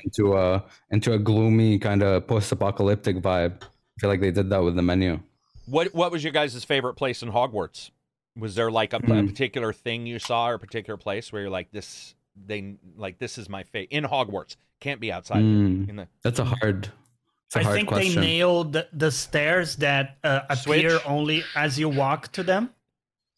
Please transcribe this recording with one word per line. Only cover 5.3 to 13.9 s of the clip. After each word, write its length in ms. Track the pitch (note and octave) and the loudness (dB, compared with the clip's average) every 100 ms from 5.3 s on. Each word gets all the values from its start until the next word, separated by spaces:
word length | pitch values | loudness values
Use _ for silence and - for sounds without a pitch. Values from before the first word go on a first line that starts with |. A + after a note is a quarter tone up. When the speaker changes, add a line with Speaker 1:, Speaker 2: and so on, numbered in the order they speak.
| _ _ - - | _ _ -20 -4
Speaker 2:
What, 260 | D3 F3 E3 | -2 0 0
what 160 | F3 | -2
was 100 | E3+ | -2
your 100 | D3+ | -2
guys' 280 | D3 D3 A#2+ - | 0 -2 -4 -2
favorite 300 | C#3+ B2+ - | 0 0 -2
place 280 | C3+ A#2+ | -4 -4
in 80 | A#2 | -4
Hogwarts? 600 | A#2+ B2 G#2+ D#2+ - - _ _ _ _ A#2 | 0 0 -2 -6 -8 -20 _ _ _ _ -12
Was 180 | A2 G2 | -8 -2
there, 140 | A2+ | 0
like, 200 | A2+ G#2+ | 0 0
a, 40 | A#2 | -2
a 20 | |
Speaker 1:
Hmm. 260 | A#2 A2 G2+ | 2 2 2
Speaker 2:
particular 440 | G2 C3 C3+ A2+ | -2 -4 -4 -6
thing 320 | G#2 A#2+ A#2 A#2+ | -6 -8 -8 -8
you 140 | A#2+ | -8
saw 300 | - A#2 A#2+ | -4 -2 0
or 60 | A2+ | -4
a 40 | |
particular 380 | G2+ A#2 G#2 G2+ | -8 -10 -10 -10
place 340 | G#2 G2+ - | -6 -6 -6
where 100 | G#2+ | -8
you're 80 | G2 | -6
like, 200 | F#2 F2 | -6 -8
"This, 440 | G#2 - - - - _ G2+ | -12 -14 -16 -20 -20 _ -20
they, 400 | G2 G#2+ G2 G2+ F#2 F2+ | -10 -10 -10 -16 -20 -12
like, 220 | G2 F2 | -12 -8
this 180 | A#2+ - | -10 -10
is 100 | G2 | -12
my 140 | G2 | -12
fa-," 240 | F#2 A2 | -10 -10
in 140 | F#2+ | -6